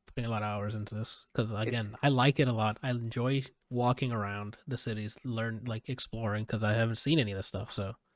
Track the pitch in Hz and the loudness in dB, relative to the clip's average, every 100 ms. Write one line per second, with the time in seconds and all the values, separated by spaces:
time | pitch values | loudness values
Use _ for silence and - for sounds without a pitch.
0 | - - 117 110 107 104 104 110 101 107 | -12 -6 -2 -2 -2 -2 -4 -4 -6 -6
1 | 110 - _ - 110 107 113 117 104 - | -6 -8 _ -2 0 0 -2 -2 -2 0
2 | 143 127 135 143 131 113 110 104 131 123 | 4 6 6 6 4 4 2 0 -2 -2
3 | 117 120 127 135 131 _ - 120 123 123 | -2 -2 0 0 -2 _ -6 2 2 2
4 | 127 113 101 101 104 - - 123 120 107 | 0 0 -2 -4 -8 -10 -6 -4 -4 -4
5 | 107 - 127 113 113 110 120 110 - 127 | -6 -6 -4 -2 -2 -2 -4 -4 -4 -6
6 | - 113 110 107 110 110 107 113 113 110 | -6 -2 -2 0 -2 0 2 4 2 2
7 | 139 160 107 98 - 95 - - 98 - | 2 4 2 -2 -4 -6 -6 -4 -6 -8
8 | _ | _